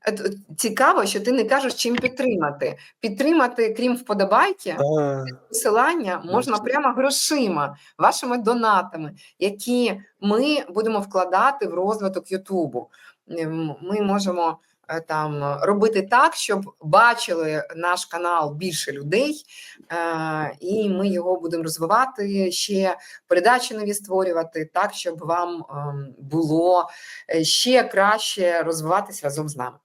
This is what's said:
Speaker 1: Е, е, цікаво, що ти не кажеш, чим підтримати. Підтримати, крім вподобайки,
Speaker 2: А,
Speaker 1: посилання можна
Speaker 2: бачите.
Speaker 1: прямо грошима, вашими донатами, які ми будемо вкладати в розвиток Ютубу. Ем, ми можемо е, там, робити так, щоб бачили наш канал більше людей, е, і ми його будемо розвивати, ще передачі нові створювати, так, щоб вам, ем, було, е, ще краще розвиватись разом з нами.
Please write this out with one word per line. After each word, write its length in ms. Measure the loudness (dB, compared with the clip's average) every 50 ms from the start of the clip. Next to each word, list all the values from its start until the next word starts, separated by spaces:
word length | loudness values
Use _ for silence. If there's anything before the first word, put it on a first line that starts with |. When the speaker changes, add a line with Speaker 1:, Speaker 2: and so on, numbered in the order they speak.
| _
Speaker 1:
Е, 40 | -4 -4 -2 -6 -6
е, 40 | -6 -6 -16 _ -8
цікаво, 480 | -4 -2 -2 2 4 4 4 4 4 2
що 140 | 0 -2 -2
ти 120 | 0 2
не 120 | 2 2 2
кажеш, 300 | 2 2 2 2 -2 -4
чим 220 | -2 -2 -2 -2
підтримати. 800 | 0 -2 -4 -2 0 0 0 0 0 0 -2 -2 -4 -6 -6 -6 -8 -16 -20 _ _
Підтримати, 720 | -6 -6 -2 0 2 2 4 4 4 2 2 0 0 0 0
крім 220 | 0 0 0 0
вподобайки, 800 | -2 -2 -4 0 0 2 4 4 4 4 4 0 -4 -6 -6 -2 -2 0 2 2 2
Speaker 2:
А, 240 | 2 0 -2 -4 -6 -8 -10 -14 _ _
Speaker 1:
посилання 720 | -6 -2 0 2 4 4 4 4 2 0 -2 -2 -4 -4 -4
можна 260 | 0 0 0 2 0 -2
Speaker 2:
бачите. 120 | -2 -2 -2
Speaker 1:
прямо 240 | -2 0 0 0 0
грошима, 840 | 2 0 0 0 0 0 0 0 0 0 0 0 0 -2 -4 -6 -12 _ -20 _
вашими 400 | 2 2 2 4 2 -4 -4 -4
донатами, 760 | 0 0 0 0 2 4 4 4 2 2 -2 -8 -10 -10 -10 -12 -16 -20 -20 _ _
які 600 | -4 -4 -2 -4 -4 -2 0 2 2 0 -2 -4 -10 _ _ _
ми 360 | 0 2 2 2 2 2 2 0 -2 -2
будемо 300 | -4 -2 0 0 0 -2
вкладати 680 | -4 -2 0 0 0 2 4 4 4 4 2 0 -4
в 60 | -4 -2
розвиток 580 | -2 0 0 -2 -2 -2 -4 -4 -4 -6 -6
Ютубу. 580 | -8 -8 -6 -4 -2 -2 -2 -2 -4 -8 -8 _ _ _ -20 -20 _ _ _
Ем, 480 | -10 -6 -6 -4 -4 -4 -4 -4 -4 -6 -8
ми 200 | -6 -4 -2 0
можемо 580 | 2 2 2 0 0 -2 0 0 0 0 -2 -4 _ _ _ _ _ -8
е, 100 | -8 -8
там, 580 | -4 -4 -2 -2 -2 -2 -4 -4 -4 -4 -2 0
робити 400 | 0 0 2 2 2 2 2 0
так, 340 | 0 4 4 6 6 4 2
щоб 400 | -2 -4 -2 -2 -4 -4 -8 _ _
бачили 840 | -2 4 6 8 8 6 4 2 -2 -4 -2 -2 -2 -2 -2 -4 -6 -8 -8
наш 300 | -4 -2 -2 -2 -2 -4
канал 480 | _ -6 -4 -2 0 0 0 0 -2 -4
більше 360 | -6 -6 -6 -4 -4 -6 -6
людей, 520 | -8 -8 -4 0 2 2 2 0 -2 -8 -12 _ -20 -20 -20 -20 -20 _ -12 _
е, 640 | -4 -4 -2 -2 -2 -2 -4 -4 -4 -4 -4 -6 -6 _
і 300 | -6 -2 -2 0 0 0
ми 180 | 0 0 0
його 320 | 0 0 0 0 0 -2 -2
будемо 240 | -2 -4 -4 -4 -4
розвивати, 880 | -6 -4 -4 0 2 2 2 2 0 -2 -6 -6 -4 0 0 0 0
ще 460 | -2 -4 -4 -2 0 0 0 0 -2 -4 -10 -20 -20 -20 _
передачі 460 | _ 2 4 6 4 4 4 0 -4 -6
нові 200 | -6 -4 -4 -4
створювати, 760 | -6 -4 -2 0 0 2 2 0 -2 -2 -4 -6 -8 -8 -4 _
так, 200 | -2 -2 -2 -4
щоб 260 | -6 -8 -8 -8 -6
вам, 460 | -4 -2 -2 -2 -2 -4 -6 -10 -12 -12
ем, 460 | -10 -8 -8 -8 -8 -8 -10 -12 -16
було, 680 | -18 -12 -4 -2 0 0 2 2 2 4 6 4 4 2 0 -8 -18 -20 -18 -18 -18 -8 -4 -2
е, 80 | 0 0
ще 400 | 2 0 0 2 4 4 4 4
краще 800 | 4 2 4 4 4 4 2 -2 -6 -2 0 2 2 2 2 0
розвиватись 600 | 0 -2 -2 0 0 0 0 0 -4 -12 -6 -6
разом 260 | -4 -4 -4 -6 -6
з 80 | -6
нами. 200 | -8 -8 -8 -10 -14